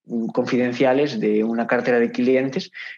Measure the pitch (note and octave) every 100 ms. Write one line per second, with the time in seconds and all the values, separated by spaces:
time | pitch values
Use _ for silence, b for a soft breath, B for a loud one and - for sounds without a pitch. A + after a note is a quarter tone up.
0 | - A#2 A2+ A2+ B2 B2 B2 A#2+ C3 C3
1 | D3 A#2 G#2+ G#2+ A2 A2+ A#2 B2 A#2+ A#2+
2 | A#2 A#2+ B2 C3 C3+ F#3 - B B